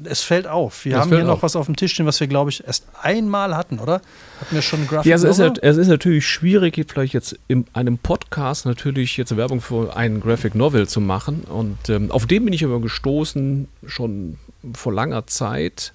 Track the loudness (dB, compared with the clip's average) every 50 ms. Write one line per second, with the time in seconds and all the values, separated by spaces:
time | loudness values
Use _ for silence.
0 | -10 -6 -6 -4 0 0 0 0 0 0 -2 -2 -2 -2 -4 -6 -4 0 2 2
1 | 4 4 4 4 4 4 2 2 0 0 0 0 -2 -2 -2 0 0 -2 0 0
2 | 0 2 2 0 0 0 2 2 2 0 -2 -6 -6 -6 -8 -8 -8 -10 -10 -4
3 | -2 0 0 0 0 0 0 0 0 -2 -2 -4 -4 -6 -8 -6 -2 -2 -2 -2
4 | -4 -8 -20 -20 -20 -20 -18 -14 -8 -4 -2 -2 -2 -2 -2 -2 -2 -2 0 2
5 | 4 6 6 6 6 6 6 6 4 4 4 4 4 4 6 6 6 6 4 4
6 | 4 2 2 2 2 0 -2 0 2 4 4 4 4 2 0 -2 -4 -4 -2 -2
7 | -2 0 -2 -2 -4 -6 -10 -8 -2 0 0 0 0 -2 -2 -2 0 0 -2 -2
8 | 0 -2 -2 -2 -4 -6 -6 -4 -4 -4 -4 -2 -2 -4 -4 -2 -2 -2 -2 -2
9 | -2 -2 -2 -4 -4 -2 0 0 0 0 -2 -4 -4 -2 -2 -2 -2 -2 -2 0
10 | 0 0 0 0 0 0 0 0 0 0 2 2 2 4 4 2 2 2 0 0
11 | 0 0 0 -2 -2 -4 -6 -6 -6 -8 -6 -6 -4 -4 -6 -6 -4 -2 -2 0
12 | 0 0 0 0 2 2 2 2 2 0 0 0 0 0 -2 -2 -2 -4 -6 -4
13 | -2 -2 0 0 -2 -2 -4 -2 -2 -2 -2 -2 -4 -8 _ _ -16 -12 -8 -6
14 | -6 -6 -6 -6 -8 -10 -10 -14 -18 -20 -20 _ -16 -14 -12 -8 -6 -4 -2 -2
15 | -2 -2 -4 -6 -6 -6 -6 -4 -4 -4 -4 -4 -4 -4 -6 -8 -12 -14